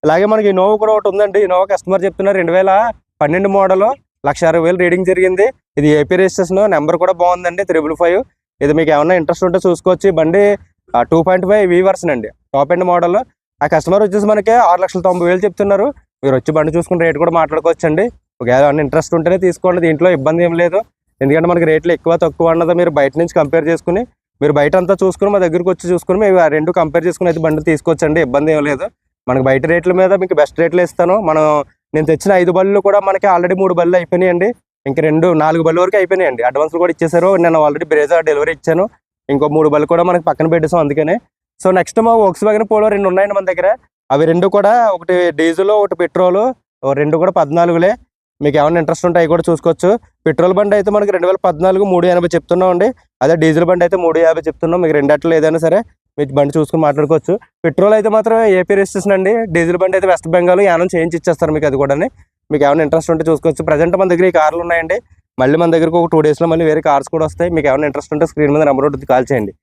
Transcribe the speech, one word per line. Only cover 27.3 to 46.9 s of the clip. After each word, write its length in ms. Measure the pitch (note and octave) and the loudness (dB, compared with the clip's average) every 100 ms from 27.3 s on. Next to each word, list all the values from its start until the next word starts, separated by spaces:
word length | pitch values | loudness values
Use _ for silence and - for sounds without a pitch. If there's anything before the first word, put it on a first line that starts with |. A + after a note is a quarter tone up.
అయితే 100 | D#3+ D#3+ | -2 -2
బండి 160 | D#3 - | -2 -2
తీసుకోవచ్చండి, 480 | D#3+ - D#3+ D#3 D#3 C#3+ | -2 -2 -2 0 0 0
ఇబ్బంది 240 | C#3 D3+ D#3 | 0 0 0
ఏం 40 | D3 | -2
లేదు. 180 | C#3 C3 _ _ _ - | -4 -8 _ _ _ -4
మనకి 140 | C3 C3 | -2 0
బయట 160 | C3+ D#3 | 0 2
రేట్ల 200 | E3+ E3+ F3+ | 0 0 0
మీద 140 | F#3+ G3 | 2 0
మీకు 140 | F#3 D#3 | 0 0
బెస్ట్ 180 | D3 - | 0 0
రేట్లు 200 | E3+ F3 F3 | 0 0 -2
ఇస్తాను. 280 | - F3 G3 G3+ | -2 0 0 0
మనం, 160 | D#3 D3+ D3+ C#3 _ _ D3+ | 0 2 0 -4 _ _ -4
నేను 120 | D3+ | -2
తెచ్చిన 220 | D#3+ G3 F#3+ | -2 2 2
ఐదు 100 | F3 F3+ | 2 0
బళ్ళు 220 | F#3+ G3+ G3+ | 0 0 2
కూడా 120 | G3+ G3 | 0 0
మనకి 180 | F#3+ G#3 | -2 0
already 220 | F3 F3 F#3+ | 0 0 -2
మూడు 120 | F#3+ F3 | -2 0
బళ్ళు 160 | E3+ F3+ | 0 0
అయిపోయినాయండి. 500 | E3+ F3+ F#3 F3 G3 B3 _ _ - | 0 -2 0 0 -2 -4 _ _ -6
ఇంక 100 | C#3+ D#3 | -2 0
రెండు, 220 | D#3 F3+ D#3+ | 2 2 2
నాలుగు 200 | D#3 E3 E3 | 0 0 0
బళ్ళు 120 | E3 | 0
వరకు 140 | F#3 G3+ | 0 0
అయిపోయినాయండి. 420 | F3+ F#3+ F3 B2 B2 | 0 0 0 0 -2
అడ్వాన్స్‌లు 320 | C3 D#3 E3 | 0 -4 0
కూడా 100 | F3 D#3+ | -2 -2
ఇచ్చేసారు. 340 | E3 E3+ F3 F#3+ | 0 0 2 2
నేను 160 | E3+ E3 D3+ | 2 2 0
already 200 | C#3+ C#3+ | -2 -2
Brezza 260 | D3+ D3 E3+ D#3 | 0 2 0 0
డెలివరీ 240 | D3 D#3 D#3 | 0 -2 -4
ఇచ్చాను. 280 | - D#3+ G3+ _ _ _ - | -2 -2 -2 _ _ _ -4
ఇంకో 140 | C#3 D3 D3+ | -2 0 2
మూడు 140 | D#3 | 2
బళ్ళు 140 | D3 D3+ | 0 0
కూడా 100 | E3+ F3 | 0 2
మనకి 160 | F3 E3+ | 0 -2
పక్కన 180 | C#3+ D#3+ | -2 0
పెట్టేసాం 260 | E3 D#3 E3+ D3 | 0 0 -2 -2
అందుకనే. 300 | C#3+ D3+ G#3 _ _ _ _ | -2 -2 -4 _ _ _ _
So, 40 | F#3 F#3 | 0 0
నెక్స్ట్ 220 | E3+ - A3+ | 0 0 2
మా 80 | A#3 | 2
Volkswagen 420 | G3+ E3+ G#3 G#3+ A3 | 2 0 -2 0 0
Polo 180 | G#3+ G#3+ G#3 | 0 0 0
రెండు 140 | G3 | 0
ఉన్నాయండి 260 | F#3 G3+ G3+ | 0 0 -2
మన 80 | F#3+ | -4
దగ్గర. 180 | F3 F3+ B3 _ _ _ | -2 -2 -2 _ _ _
అవి 100 | C#3 D#3+ | 0 2
రెండు 160 | E3 F#3+ G3+ | 2 0 2
కూడా, 160 | G3+ A#3+ A3+ F#3 | 2 2 2 -2
ఒకటి 200 | E3 F3+ F3 D3+ | -2 0 0 0
డీజిల్, 340 | E3 E3 F#3+ G#3+ | -2 0 0 2
ఒకటి 140 | G3+ E3+ | 0 -2
పెట్రోల్, 400 | E3+ - F3+ F#3 A#3+ B3+ _ _ | -4 0 0 0 -2 -4 _ _
ఓ 80 | C3+ | -4